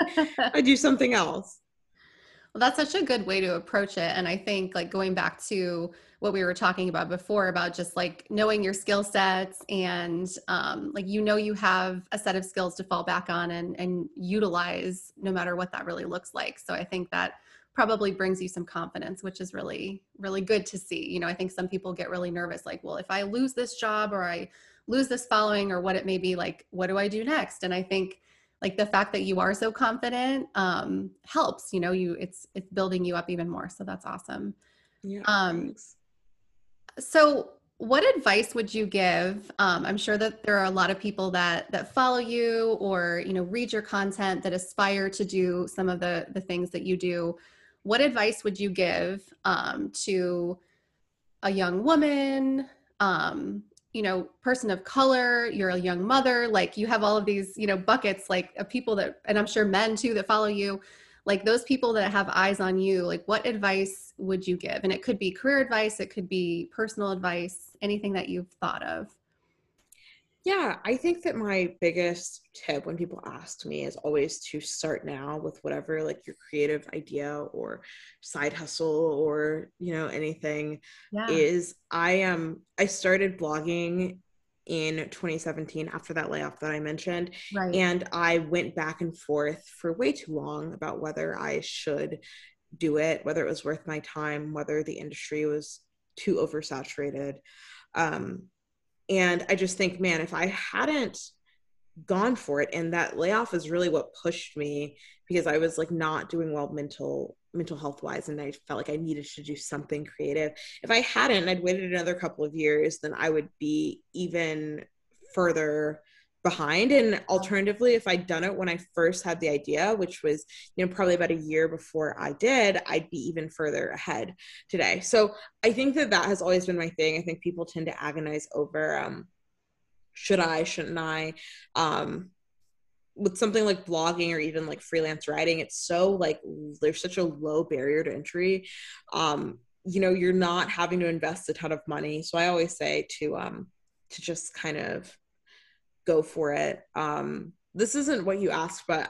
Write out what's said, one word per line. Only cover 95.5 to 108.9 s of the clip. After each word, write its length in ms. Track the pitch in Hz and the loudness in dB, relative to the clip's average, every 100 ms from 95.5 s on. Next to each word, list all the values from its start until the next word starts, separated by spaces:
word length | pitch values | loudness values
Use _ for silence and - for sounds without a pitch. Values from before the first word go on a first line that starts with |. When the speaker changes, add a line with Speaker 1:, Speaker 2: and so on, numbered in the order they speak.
| 151 147 - _ _ _ - | -2 -6 -16 _ _ _ -8
Speaker 2:
too 180 | - 180 | -2 0
oversaturated. 1000 | 165 151 151 135 - - 143 135 139 139 - - - - - - | 0 -2 -6 -8 -8 -6 -6 -4 -8 -10 -14 -20 -20 -20 -8 0
Um, 480 | 160 151 - 185 185 _ _ _ _ _ - | 0 0 -6 -8 -14 _ _ _ _ _ -2
and 360 | 190 180 175 - | 2 4 2 2
I 60 | 190 | 0
just 220 | 185 - | 0 0
think, 220 | 185 180 | -2 0
man, 220 | 185 165 | 0 2
if 120 | 165 | 0
I 140 | 160 185 | -2 -2
hadn't 680 | 196 - - 269 302 226 - - _ _ _ _ _ _ - 160 | -2 -4 -2 0 0 -2 -6 -16 _ _ _ _ _ _ -10 -2
gone 300 | 185 220 247 | 2 2 0
for 260 | - 143 | 0 0
it, 80 | 143 | 0
and 200 | 165 165 | 0 -2
that 240 | 170 151 - | 0 0 0
layoff 360 | 170 214 233 | 2 2 0
is 160 | 175 151 | -2 -2
really 200 | 170 180 | 0 2
what 240 | 156 - - | 2 -2 -6
pushed 360 | 170 170 - 151 | -4 -4 -6 -8
me 400 | 147 147 147 - - - - | -6 -4 -6 -10 -20 -18 -4
because 200 | 175 160 | 0 2
I 100 | 151 | 4
was, 200 | 165 165 | 2 2
like, 140 | 160 | -2
not 380 | 165 156 156 - | 0 0 -2 -4
doing 240 | 170 160 | -4 -2
well 180 | 147 143 | -2 -4
mental, 680 | 151 147 - 139 139 - - _ | -4 -8 -8 -6 -4 -6 -12 _
mental 240 | 175 165 151 | -8 -6 -6
health 260 | 151 143 | -8 -8
wise, 260 | 151 139 156 | -8 -8 -8
and 100 | 147 | -8
I 100 | 143 147 - | -8 -10 -8
felt 100 | 127 | -6
like 120 | |
I 80 | 147 | -4